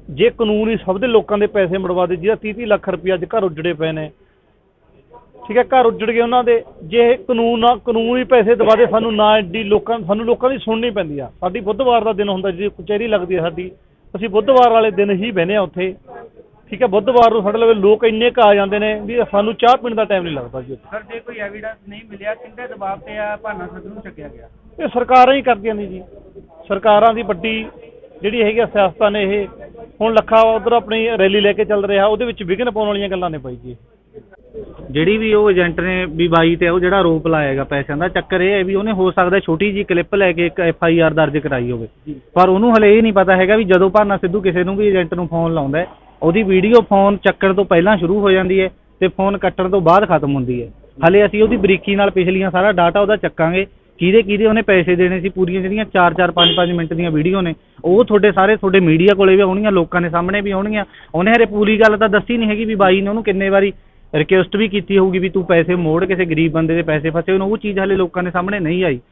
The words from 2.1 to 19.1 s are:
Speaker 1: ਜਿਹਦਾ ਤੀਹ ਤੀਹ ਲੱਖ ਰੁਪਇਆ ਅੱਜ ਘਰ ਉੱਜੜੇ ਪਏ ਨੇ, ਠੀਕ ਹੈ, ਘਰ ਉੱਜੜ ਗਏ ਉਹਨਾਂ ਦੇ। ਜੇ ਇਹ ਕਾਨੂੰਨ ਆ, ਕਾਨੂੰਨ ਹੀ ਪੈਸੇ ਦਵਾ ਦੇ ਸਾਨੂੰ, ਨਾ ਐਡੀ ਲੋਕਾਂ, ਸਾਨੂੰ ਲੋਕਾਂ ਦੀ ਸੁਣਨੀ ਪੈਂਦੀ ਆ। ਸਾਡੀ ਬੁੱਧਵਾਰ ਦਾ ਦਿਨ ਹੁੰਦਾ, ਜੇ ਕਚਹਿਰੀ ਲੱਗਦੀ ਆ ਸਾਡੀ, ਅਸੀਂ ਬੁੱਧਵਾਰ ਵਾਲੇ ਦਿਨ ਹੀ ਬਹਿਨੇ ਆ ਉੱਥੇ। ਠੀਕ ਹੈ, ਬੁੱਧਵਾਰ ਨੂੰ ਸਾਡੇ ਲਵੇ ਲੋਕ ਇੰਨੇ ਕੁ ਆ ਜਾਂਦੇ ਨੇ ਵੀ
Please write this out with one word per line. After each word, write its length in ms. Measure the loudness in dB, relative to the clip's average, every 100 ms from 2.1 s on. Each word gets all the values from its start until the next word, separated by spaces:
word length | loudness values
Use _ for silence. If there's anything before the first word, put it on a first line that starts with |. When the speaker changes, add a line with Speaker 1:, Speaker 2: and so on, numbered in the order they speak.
| -2
Speaker 1:
ਜਿਹਦਾ 180 | -4
ਤੀਹ 200 | -4 -6
ਤੀਹ 120 | -6 -2
ਲੱਖ 220 | -2 -2
ਰੁਪਇਆ 260 | -6 -4
ਅੱਜ 100 | -4
ਘਰ 200 | -4 -2
ਉੱਜੜੇ 280 | -2 -4 -6
ਪਏ 200 | -4 -6
ਨੇ, 180 | -6 -10 -16 _ _ _ _ _ _ _ _ _ -20 _ -16 -4
ਠੀਕ 100 | 0
ਹੈ, 60 |
ਘਰ 220 | 2 4 4
ਉੱਜੜ 240 | 0 -2
ਗਏ 100 | -2
ਉਹਨਾਂ 220 | 0 0
ਦੇ। 180 | 2 0 -2 -18
ਜੇ 140 | -4 2 2
ਇਹ 60 | 2 -2
ਕਾਨੂੰਨ 360 | 0 0 2
ਆ, 100 | 0 0 -2
ਕਾਨੂੰਨ 320 | -2 -2 -2
ਹੀ 60 |
ਪੈਸੇ 300 | 2 2 4
ਦਵਾ 200 | 2 4 4
ਦੇ 100 | 4
ਸਾਨੂੰ, 280 | 2 0
ਨਾ 180 | 2 4 2
ਐਡੀ 260 | 0 -6
ਲੋਕਾਂ, 340 | 0 -2 -2 -6 -4
ਸਾਨੂੰ 200 | -2 -2
ਲੋਕਾਂ 240 | 0 -2
ਦੀ 80 | -2
ਸੁਣਨੀ 320 | -4 -4 -2
ਪੈਂਦੀ 280 | -4 -6 -8
ਆ। 120 | -12 -8
ਸਾਡੀ 200 | -6 -6
ਬੁੱਧਵਾਰ 440 | -6 -2 0 0
ਦਾ 80 | 0
ਦਿਨ 160 | -2 -4
ਹੁੰਦਾ, 220 | -4 -4
ਜੇ 180 | -4 -6
ਕਚਹਿਰੀ 380 | -8 -6 -4 -2
ਲੱਗਦੀ 300 | -2 -2 -4
ਆ 60 |
ਸਾਡੀ, 280 | -4 -6 -12 -16 _ _ _
ਅਸੀਂ 140 | -10 -4
ਬੁੱਧਵਾਰ 420 | -2 0 2 4
ਵਾਲੇ 180 | 4 2
ਦਿਨ 200 | 0 0
ਹੀ 200 | -2 -4
ਬਹਿਨੇ 260 | -2 -2 -2
ਆ 40 |
ਉੱਥੇ। 340 | -4 -6 -8 -8 -18 -20 -20 -20 -20 _ -14
ਠੀਕ 100 | -4
ਹੈ, 40 | 0
ਬੁੱਧਵਾਰ 460 | 0 2 4 4
ਨੂੰ 100 | 2
ਸਾਡੇ 160 | 0 0
ਲਵੇ 160 | 2
ਲੋਕ 300 | 4 2 4
ਇੰਨੇ 260 | 2 0 0
ਕੁ 120 | 4
ਆ 120 | 4
ਜਾਂਦੇ 240 | 4 0 -2
ਨੇ 160 | -4 -6
ਵੀ 140 | -6